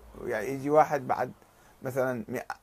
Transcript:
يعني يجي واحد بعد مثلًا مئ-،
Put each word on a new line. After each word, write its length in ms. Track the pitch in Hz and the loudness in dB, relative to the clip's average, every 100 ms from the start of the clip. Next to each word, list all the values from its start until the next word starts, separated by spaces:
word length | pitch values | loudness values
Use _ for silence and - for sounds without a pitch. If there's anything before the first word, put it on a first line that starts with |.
| - - | -20 -12
يعني 220 | - 110 113 | -6 -4 -4
يجي 220 | 139 139 | -4 4
واحد 360 | 151 147 147 131 | 6 6 4 0
بعد 260 | - 127 - - - - - | -2 -2 -8 -20 -20 -20 -12
مثلًا 420 | 131 131 131 123 107 | -6 0 0 -2 -4
مئ-، 220 | 120 - - | -8 -8 -6